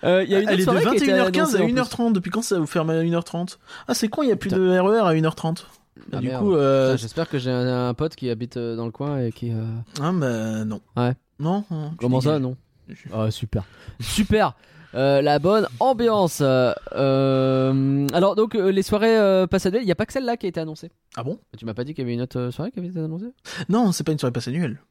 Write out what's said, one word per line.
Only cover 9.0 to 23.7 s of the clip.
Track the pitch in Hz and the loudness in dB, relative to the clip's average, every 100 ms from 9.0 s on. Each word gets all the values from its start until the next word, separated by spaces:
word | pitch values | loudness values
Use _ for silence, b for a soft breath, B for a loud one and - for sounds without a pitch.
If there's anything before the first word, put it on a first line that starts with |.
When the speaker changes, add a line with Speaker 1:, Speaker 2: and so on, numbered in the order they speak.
| 143 143 | -4 -2
Speaker 1:
et | 120 | -4
qui, | - 120 | -4 -6
euh, | 113 113 113 117 - | -4 -4 -8 -10 -6
Speaker 2:
Ah, | 147 | -2
bah, | 185 135 113 110 110 110 | 0 0 -2 -4 -4 -4
non. | 107 _ - | -8 _ -2
Speaker 1:
Ouais. | 123 127 _ _ | -2 -2 _ _
Speaker 2:
Non, | 151 196 208 | -2 -2 -4
non, | 160 151 | -8 -8
tu | 165 | -4
Speaker 1:
Comment | 123 127 | 0 2
ça, | 135 151 | 2 0
Speaker 2:
dégages. | |
Speaker 1:
non | 127 131 _ _ - | -2 -6 _ _ -20
Speaker 2:
Je | - - | -20 -10
Speaker 1:
Ah, | 110 110 | -4 -2
super. | 107 110 110 - B B B | -2 -4 -6 -6 B B B
Super. | - - 214 214 180 - B B B 110 | -6 -2 2 2 2 -2 B B B 0
Euh, | 135 139 | 2 4
la | 147 147 | 4 4
bonne | 156 214 202 120 | 4 2 2 0
ambiance. | 254 247 233 214 180 - | 0 2 2 4 0 2
Euh, | 139 131 123 - - - | 2 4 4 0 -6 -2
euh, | 135 135 135 135 131 131 131 135 135 139 143 | 0 2 2 2 2 2 2 2 2 0 0
alors, | 160 196 196 | 2 2 2
donc, | 220 226 | 0 2
euh, | 190 | 2
les | 190 | 2
soirées, | 190 208 220 226 | 0 2 4 4
euh, | 202 190 185 | 4 4 4
passent | 196 190 | 2 0
à | |
Noël, | 202 | 0
il | 220 | 0
y | |
a | 170 | -2
pas | 214 | -2
que | |
celle-là | 269 254 233 | -4 -4 -4
qui | 196 | -4
a | |
été | 170 | -6
annoncée. | 160 156 165 _ _ - | -8 -10 -16 _ _ -10
Speaker 2:
Ah | |
bon ? | 120 196 _ - | -8 -8 _ -12
Speaker 1:
Tu | 113 | -10
m'as | |
pas | 110 | -8
dit | 127 | -8
qu'il | 156 | -6
y | 123 | -4
avait | |
une | 120 | -4
autre, | 127 127 | -4 -4
euh, | 123 | -6
soirée | 123 180 | -6 -8
qui | - | -6
avait | 180 | -8
été | 180 | -6
annoncée ? | 156 165 226 - - B | -6 -6 -10 -14 -16 B
Speaker 2:
Non, | 165 | 0